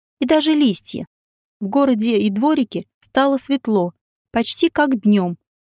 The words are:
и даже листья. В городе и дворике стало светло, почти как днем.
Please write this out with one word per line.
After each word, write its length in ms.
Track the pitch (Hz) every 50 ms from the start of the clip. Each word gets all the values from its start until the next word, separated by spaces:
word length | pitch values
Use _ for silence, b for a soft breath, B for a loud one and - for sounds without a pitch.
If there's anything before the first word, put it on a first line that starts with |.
| _ _ _ -
и 60 | 277
даже 280 | 262 311 311 294 320 311
листья. 520 | 294 294 220 170 - - - - - - _ _ _ _ _ _ _ _ _ _ -
В 80 | 202 190
городе 500 | 240 277 277 262 240 208 220 240 226 202
и 120 | 208 208
дворике 560 | 196 214 262 302 311 294 233 - - 175 - _ _ _
стало 380 | - - - 262 277 277 277 262
светло, 560 | - - 277 262 - 226 214 190 175 175 - _ _ _ _ _ _ _
почти 360 | - 226 233 - - - 349 330
как 320 | - 311 294 269 262 196
днем. 380 | - 208 208 196 180 175 175 _ _ _ _ _ _